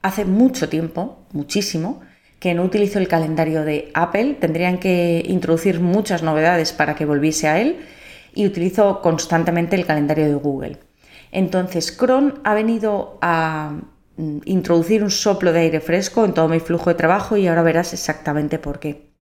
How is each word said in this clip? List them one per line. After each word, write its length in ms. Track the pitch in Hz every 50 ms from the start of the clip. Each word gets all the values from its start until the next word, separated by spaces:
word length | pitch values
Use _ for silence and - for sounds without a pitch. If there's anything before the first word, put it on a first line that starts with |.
hace 240 | - 190 190 - 208
mucho 440 | 185 185 214 247 262 262 - - -
tiempo, 560 | - 160 165 165 - - 185 262 - - - _
muchísimo, 680 | - 147 143 - - 208 196 - - 165 160 196 294 - - - _ _ _ _ _ _
que 140 | - 185 170
no 100 | 170 180
utilizo 360 | 185 190 214 202 196 202 202
el 80 | 190
calendario 560 | 185 - 165 160 156 160 160 160 160 160 160 151
de 280 | 156 151 147 - - -
Apple. 420 | 165 170 170 - 202 233 285 285 -
Tendrían 380 | - 165 160 165 180 180 180
que 460 | 180 - 196 180 175 175 170 170 170 -
introducir 540 | - 185 180 175 - 165 165 - 202 175 165
muchas 440 | 180 175 180 208 208 - 190 170 160
novedades 500 | 160 156 151 156 170 180 170 160 - -
para 220 | - 151 143 147
que 100 | 151 156
volviese 420 | 147 147 143 143 156 151 - -
a 120 | 151 156 170
él 200 | 226 294 349 - - - - - - - - - - _ _
y 100 | - 208
utilizo 560 | 196 196 175 170 190 185 - 208 202 190 196
constantemente 760 | - 175 160 156 - - 170 165 165 175 170 170 170 170 -
el 100 | 185 175
calendario 400 | - 156 151 147 143 156 156 151
de 100 | 151 147
Google. 440 | 143 143 147 139 135 120 - - - - _ _ _ _ - - - - _
Entonces, 600 | - 190 190 170 - 185 185 185 - 170 165 -
Cron 480 | - - 240 247 254 262 285 285 277 - -
ha 100 | 208 214
venido 640 | 214 220 220 226 226 208 214 208 202 - - - -
a, 580 | - 175 165 165 160 160 160 156 156 151 147 156 - - _ _ _ _ _
mm, 220 | - 156 156 147 147 -
introducir 580 | - 190 185 175 - 175 170 165 170 214 220 208
un 80 | 202
soplo 420 | 185 - - 214 196 202 185 180 160
de 60 | 170
aire 180 | 165 160 156 160
fresco 460 | - - 170 185 190 - - 233 220
en 80 | 196 -
todo 140 | - 160
mi 120 | 160 165 165
flujo 300 | 165 - 165 170 - 175
de 60 | 170
trabajo 420 | 165 - 160 180 202 185 - 226
y 100 | 202 196
ahora 160 | 180 165 170 165
verás 300 | 165 160 165 170 - -
exactamente 680 | 175 - - 151 - - 156 147 151 151 147 - 156
por 200 | - 147 143 -
qué. 340 | - 156 143 - - _ _ _